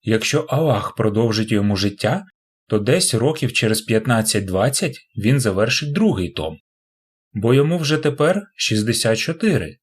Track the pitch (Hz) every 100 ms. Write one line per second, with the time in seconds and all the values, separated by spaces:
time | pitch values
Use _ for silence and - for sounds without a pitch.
0 | - 110 - 147 - 135 160 107 98 -
1 | 107 104 117 104 110 110 101 98 101 101
2 | 107 175 - _ _ _ _ 107 104 165
3 | - 113 139 156 123 - 113 110 - 110
4 | 117 117 110 107 98 92 117 127 170 131
5 | _ - 104 139 113 95 113 - 147 151
6 | 214 110 87 - 78 80 _ _ _ _
7 | _ _ _ 113 110 131 147 175 143 151
8 | 156 139 151 190 196 - - 107 107 117
9 | 113 113 - 165 220 139 85 -